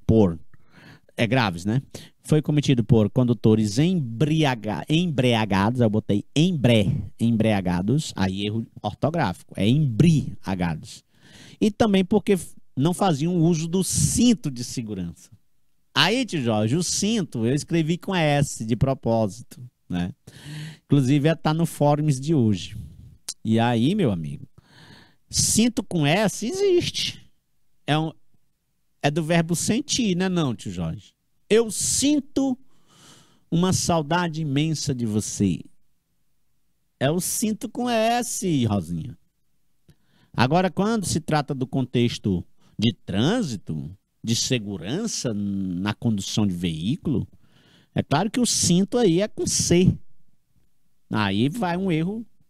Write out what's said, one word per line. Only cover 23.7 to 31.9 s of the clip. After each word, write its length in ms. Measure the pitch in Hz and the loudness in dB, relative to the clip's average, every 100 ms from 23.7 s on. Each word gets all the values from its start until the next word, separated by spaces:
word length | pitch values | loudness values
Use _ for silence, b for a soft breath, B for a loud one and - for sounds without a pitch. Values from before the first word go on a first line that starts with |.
| 117 135 | 2 0
meu 180 | 214 135 | 2 0
amigo, 360 | 87 76 147 - - B B B B B B _ | -2 -6 -10 -16 -20 B B B B B B _
cinto 540 | - - - 233 247 | -2 0 2 2 0
com 220 | - 175 143 | -4 0 2
S 400 | 185 202 - 226 | 2 0 -2 -6
existe. 840 | 381 403 349 - - - - - _ _ _ _ _ - | -2 2 2 0 -6 -8 -8 -20 _ _ _ _ _ -2
É 120 | 151 | -2
um, 140 | 160 - - - _ _ _ _ _ - | -2 -10 -20 -20 _ _ _ _ _ -4
é 100 | 143 | -2
do 120 | 156 | -2
verbo 320 | 156 170 165 170 | 0 0 2 -2
sentir, 600 | - 233 - - 214 175 | 0 -2 -2 -2 0 0
né 140 | 185 | 0
não, 260 | 175 139 104 | 0 -2 -4
tio 160 | 107 | -8
Jorge? 420 | 90 82 107 - _ _ _ - | -6 -6 -6 -14 _ _ _ 0
"Eu 220 | 214 220 | 0 0
sinto 880 | - - | -4 -4